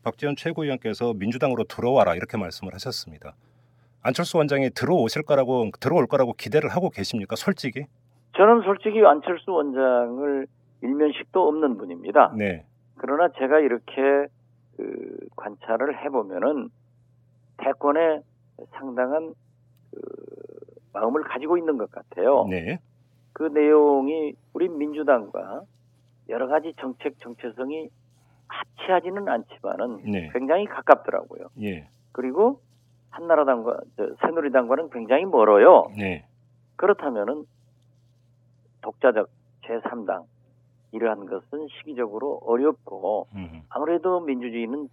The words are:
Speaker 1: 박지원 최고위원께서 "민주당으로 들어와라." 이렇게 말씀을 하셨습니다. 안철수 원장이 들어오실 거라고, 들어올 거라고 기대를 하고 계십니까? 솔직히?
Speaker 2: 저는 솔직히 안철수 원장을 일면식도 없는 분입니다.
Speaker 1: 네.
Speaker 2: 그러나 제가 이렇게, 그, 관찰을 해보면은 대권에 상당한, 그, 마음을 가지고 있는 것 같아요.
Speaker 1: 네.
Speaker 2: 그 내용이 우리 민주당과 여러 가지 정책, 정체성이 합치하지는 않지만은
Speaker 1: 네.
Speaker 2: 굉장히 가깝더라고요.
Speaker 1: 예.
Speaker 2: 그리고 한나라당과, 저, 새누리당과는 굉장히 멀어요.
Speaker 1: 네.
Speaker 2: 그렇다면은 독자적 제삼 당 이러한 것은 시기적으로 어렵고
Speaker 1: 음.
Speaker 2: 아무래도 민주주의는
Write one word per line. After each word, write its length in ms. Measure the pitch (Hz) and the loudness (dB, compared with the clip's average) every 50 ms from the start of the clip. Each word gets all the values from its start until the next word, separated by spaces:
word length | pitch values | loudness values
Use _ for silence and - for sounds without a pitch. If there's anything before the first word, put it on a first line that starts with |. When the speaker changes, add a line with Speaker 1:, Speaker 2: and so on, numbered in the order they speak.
Speaker 1:
박지원 340 | - 117 - - 151 143 139 | -8 -8 -6 -4 -4 -4 -4
최고위원께서 800 | - - 165 165 165 156 143 131 123 - 113 104 - 120 120 113 | -4 -6 -6 -6 -4 -4 -4 -4 -4 -6 -6 -6 -4 -4 -4 -4
"민주당으로 500 | 98 98 110 120 127 151 135 123 117 104 | -2 -4 -4 -2 0 -2 0 0 -2 -4
들어와라." 500 | - - - 110 120 135 127 101 87 85 | -6 -6 -4 0 2 4 4 4 4 2
이렇게 220 | 90 - - - 110 | -2 -4 -6 -6 -6
말씀을 360 | 95 85 - - - 92 - | -6 -8 -10 -12 -14 -14 -12
하셨습니다. 600 | 101 - 131 117 - - 82 78 73 - - - _ _ _ _ _ _ _ _ _ _ _ _ _ | -12 -12 -10 -10 -12 -12 -14 -18 -20 -20 -20 -20 _ _ _ _ _ _ _ _ _ _ _ _ _
안철수 380 | - 127 131 - 175 - - 170 | -4 -2 -2 -2 -2 0 2 2
원장이 320 | 147 143 143 139 135 123 | 2 2 2 2 0 0
들어오실 520 | - - 131 143 143 135 117 110 - 147 | -2 -2 0 2 2 2 2 0 -2 -4
거라고, 480 | 151 - 147 135 131 120 131 123 113 104 - - | -2 2 2 2 4 2 2 0 0 -2 -4 -4
들어올 260 | - 123 165 175 123 | -2 2 2 2 2
거라고 260 | 113 151 135 131 120 | 2 2 2 2 0
기대를 380 | 107 - - 110 110 151 - 113 | -2 -6 -4 -2 0 0 0 0
하고 180 | - 180 185 - | -2 -2 -2 -2
계십니까? 480 | - - - - - 113 98 - 113 | -4 -6 -6 -6 -6 -6 -6 -6 -8
솔직히? 480 | - - 196 190 - - 123 - 135 143 - _ _ _ _ _ _ _ _ - | -4 -2 -2 -2 -2 -4 -8 -8 -8 -12 -14 _ _ _ _ _ _ _ _ 4
Speaker 2:
저는 260 | - 196 220 240 233 | 6 8 8 8 6
솔직히 420 | 185 190 202 190 - 214 208 220 208 | 4 0 -2 -2 -2 0 4 8 8
안철수 480 | 165 147 151 - - 175 165 - - | 8 8 6 2 -4 -4 -4 -4 -2
원장을 960 | 180 160 147 143 127 131 135 127 123 120 120 117 120 131 143 143 139 135 135 - _ _ _ _ _ _ | -2 0 0 0 0 0 2 4 4 2 2 0 -4 -4 -4 -2 -2 -4 -4 -8 _ _ _ _ _ _
일면식도 640 | 123 123 139 147 151 151 135 - - _ - 185 180 151 | -4 -2 0 0 0 0 0 -4 -8 _ 0 2 2 2
없는 280 | 151 156 156 139 117 | 2 2 0 0 0
분입니다. 560 | 95 - 90 87 85 87 95 104 151 117 - - 107 | -2 -8 -12 -12 -10 -6 2 6 6 6 6 4 0
Speaker 1:
네. 260 | 104 98 87 78 - _ _ _ _ _ _ | -2 -2 -4 -6 -10 _ _ _ _ _ _
Speaker 2:
그러나 320 | - - 123 139 151 175 151 - | -8 -6 -2 0 2 0 0 0
제가 220 | - 131 131 151 156 | -2 0 2 4 4
이렇게, 720 | 147 131 120 113 - - - 135 135 139 143 143 143 - _ _ _ _ _ _ _ _ _ | 4 4 0 -2 -6 -6 -4 0 2 4 4 2 0 -2 _ _ _ _ _ _ _ _ _
그, 420 | - 104 - - - - - 50 50 50 - _ | -12 -10 -10 -10 -12 -12 -14 -14 -16 -16 -18 _
관찰을 680 | - - 104 104 - - - 113 117 135 151 139 - 143 | -14 -14 -14 -14 -10 -6 -2 -2 0 0 -2 -4 -4 -6
해보면은 640 | 143 135 123 101 95 92 90 104 139 151 135 107 - _ _ _ _ _ _ _ _ _ _ _ _ _ _ _ _ _ - | -4 -2 -4 -4 -4 -4 -2 -2 0 -2 -2 -6 -10 _ _ _ _ _ _ _ _ _ _ _ _ _ _ _ _ _ -6
대권에 640 | - 135 139 - - 143 143 156 165 160 156 147 - _ _ _ _ _ _ - - - | -4 -4 -2 0 0 0 2 2 2 0 0 -2 -6 _ _ _ _ _ _ -20 -20 -20
상당한, 640 | - - 139 135 120 127 127 127 143 160 165 160 160 _ _ _ _ _ _ _ _ _ _ _ | -18 -14 -14 -8 -4 -4 -2 -2 -2 -4 -6 -8 -14 _ _ _ _ _ _ _ _ _ _ _
그, 100 | - - 50 50 50 50 50 - - - - - - - - - - - _ _ | -18 -16 -16 -16 -16 -16 -18 -20 -20 -20 -20 -20 -20 -20 -20 -20 -20 -20 _ _
마음을 320 | - 101 110 117 131 156 156 | -6 -4 -2 0 0 -2 -4
가지고 340 | - 120 123 147 156 175 175 | -4 -8 -6 -2 0 0 0
있는 180 | 165 156 147 | 2 0 -2
것 140 | 120 104 - | -2 -4 -8
같아요. 560 | - - - - - 87 98 127 139 123 - - | -10 -14 -18 -12 -4 0 2 4 4 4 4 2
Speaker 1:
네. 300 | 92 87 80 104 170 175 _ _ _ _ _ _ _ _ _ _ | -2 -4 -4 -4 -6 -8 _ _ _ _ _ _ _ _ _ _
Speaker 2:
그 100 | - - | -8 -6
내용이 920 | 156 156 147 151 151 151 151 151 147 147 139 135 131 143 160 160 151 147 139 - _ _ | -4 -2 2 2 4 6 6 8 6 6 4 4 2 0 -2 -4 -4 -6 -8 -12 _ _
우리 160 | - 147 180 180 | -4 -2 -2 -2
민주당과 920 | 170 143 147 151 147 151 151 135 131 117 104 98 - 95 92 95 107 151 196 - _ _ _ _ _ _ _ _ _ _ _ - | -2 -4 -6 -6 -6 -2 2 2 2 2 2 -4 -10 -10 -10 -10 -12 -14 -14 -18 _ _ _ _ _ _ _ _ _ _ _ -8
여러 180 | 110 120 131 | -6 -4 -2
가지 260 | 127 147 156 151 165 151 - | -2 -2 -2 -2 -4 -10 -10
정책, 380 | 135 131 123 - - 147 135 - | -10 -12 -10 -8 -8 -10 -10 -10
정체성이 720 | - 120 117 - - 120 110 120 131 135 151 160 156 - _ _ _ _ _ _ _ _ _ _ _ | -14 -18 -14 -12 -12 -12 -10 -10 -10 -8 -8 -10 -10 -14 _ _ _ _ _ _ _ _ _ _ _
합치하지는 840 | - - - - - _ - - - - 349 339 180 381 403 202 - | -14 -12 -12 -12 -12 _ -8 -2 0 0 0 0 -2 -6 -6 -4 -4
않지만은 720 | - 117 107 - - - - 98 92 90 113 123 113 95 - 104 | -4 -4 -6 -8 -16 -12 -10 -8 -6 -6 -6 -6 -8 -8 -8 -6
Speaker 1:
네. 200 | 101 90 80 78 | -6 -6 -6 -6
Speaker 2:
굉장히 340 | - 127 135 139 160 190 208 | -6 -4 -2 0 0 0 -2
가깝더라고요. 840 | - - 135 - - 143 - - - - - - - - - 90 - - - | -4 -8 0 4 4 4 4 4 -2 -6 -6 -6 -8 -14 -18 -18 -18 -14 -10
Speaker 1:
예. 260 | 107 101 92 78 71 - _ _ _ _ | -8 -8 -8 -8 -12 -18 _ _ _ _
Speaker 2:
그리고 480 | - 127 127 131 131 175 214 254 277 - _ _ _ _ _ _ _ _ _ _ | -10 -8 -8 -4 0 2 2 2 0 -2 _ _ _ _ _ _ _ _ _ _
한나라당과, 680 | - - 170 170 160 151 143 135 127 117 110 117 - - - - _ | -18 -6 -2 2 2 4 4 2 2 0 0 -4 -4 -6 -8 -12 _
저, 180 | - 104 - - - | -8 -6 -6 -4 -2
새누리당과는 720 | - - 165 165 147 143 123 131 120 117 131 143 165 151 | -2 0 0 0 0 2 2 2 2 2 0 -2 -2 -4
굉장히 340 | - 120 113 107 127 139 - | -8 -8 -2 2 2 2 2
멀어요. 640 | 190 160 123 107 107 104 101 113 180 175 113 85 - 101 | 2 4 6 6 8 8 10 10 12 10 10 8 4 -2
Speaker 1:
네. 280 | 104 101 95 85 76 - _ _ _ _ _ _ _ _ _ _ | -4 -4 -4 -4 -6 -10 _ _ _ _ _ _ _ _ _ _
Speaker 2:
그렇다면은 720 | - 180 196 202 - - 143 120 104 101 113 147 151 151 - _ _ _ _ _ _ _ _ _ _ _ _ _ _ _ _ _ _ _ _ _ _ _ _ _ _ | 0 2 2 2 2 -2 -4 -4 -4 -4 -4 -6 -8 -10 -16 _ _ _ _ _ _ _ _ _ _ _ _ _ _ _ _ _ _ _ _ _ _ _ _ _ _
독자적 460 | - 110 - _ - 127 113 110 98 - _ _ _ _ _ _ - | -12 -12 -4 _ 2 2 4 2 0 -2 _ _ _ _ _ _ -10
제삼 400 | - 117 113 - - 123 120 101 | -8 -8 -8 -8 -8 -10 -8 -6
당 180 | 92 95 90 80 _ _ _ _ _ _ _ _ _ _ _ _ _ | -6 -6 -6 -8 _ _ _ _ _ _ _ _ _ _ _ _ _
이러한 340 | - 110 117 113 107 101 98 | -8 -4 -2 -2 -2 -4 -8
것은 420 | 92 - 92 - _ 143 151 156 139 - - | -10 -10 -10 -10 _ -12 -12 -12 -12 -16 -18
시기적으로 640 | - 156 143 120 120 104 104 110 131 143 - - - | -18 -12 -8 -8 -6 -6 -6 -8 -8 -8 -8 -6 -2
어렵고 840 | 117 117 123 139 156 135 - _ - 101 95 95 95 107 98 - - 104 | -2 0 2 2 0 0 -2 _ -18 -12 -6 -4 -2 -2 -2 -4 -8 -12
Speaker 1:
음. 280 | 98 92 82 80 80 78 - | -14 -14 -14 -14 -18 -16 -12
Speaker 2:
아무래도 520 | - 127 151 165 175 165 165 185 180 180 | -8 -6 -2 -2 -2 -2 0 -2 -2 -2
민주주의는 680 | 170 147 131 123 123 120 113 117 113 110 131 151 147 131 | -2 -4 -4 -4 -6 -8 -6 -6 -6 -6 -6 -8 -10 -12